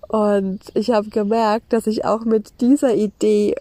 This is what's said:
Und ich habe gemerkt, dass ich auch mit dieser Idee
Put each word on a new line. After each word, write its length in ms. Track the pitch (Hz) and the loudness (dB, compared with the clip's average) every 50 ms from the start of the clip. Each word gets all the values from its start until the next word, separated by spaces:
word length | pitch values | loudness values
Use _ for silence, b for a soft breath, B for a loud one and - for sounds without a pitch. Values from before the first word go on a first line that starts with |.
| - | -12
Und 520 | - - 220 208 208 202 202 196 190 190 - - - - | -6 -2 -2 0 2 0 0 0 -2 -6 -8 -10 -6 -6
ich 160 | - 208 247 | -4 -2 0
habe 180 | 233 208 208 214 | 0 -2 -2 -2
gemerkt, 640 | - 220 208 202 226 226 226 214 214 233 - - 240 | -4 -4 -2 0 0 0 0 0 0 -2 -2 -2 -2
dass 140 | 226 - | -2 0
ich 180 | 220 214 - - | -2 -4 -2 -2
auch 200 | - 208 226 226 | -2 -2 -2 0
mit 360 | 226 220 214 214 - _ - | 0 0 0 -2 -4 _ 0
dieser 320 | 247 247 277 285 285 254 220 | 2 2 4 4 2 2 2
Idee 600 | 180 214 196 - - 214 214 214 208 208 202 - - | 2 0 -2 -2 0 0 2 2 2 2 0 -2 -4